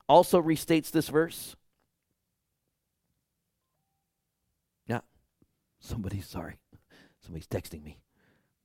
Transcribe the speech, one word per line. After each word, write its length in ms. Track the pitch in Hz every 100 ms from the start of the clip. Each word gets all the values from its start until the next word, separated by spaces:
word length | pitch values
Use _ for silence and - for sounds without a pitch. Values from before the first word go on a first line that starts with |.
| -
also 320 | 151 180 180
restates 500 | 160 156 - 165 147
this 180 | 160 -
verse. 460 | 143 170 - - - _ _ _ _ _ _ _ _ _ _ _ _ _ _ _ _ _ _ _ _ _ _ _ _ _ _ _ _ _ _ _ _ -
Now, 140 | 113 - _ _ _ _ _ _ _
somebody's, 460 | - 117 95 101 -
sorry. 300 | 95 80 - _ - _ - - _
Somebody's 260 | - 82 -
texting 360 | 101 - 80
me. 160 | 73 - _ _ _ _ _ _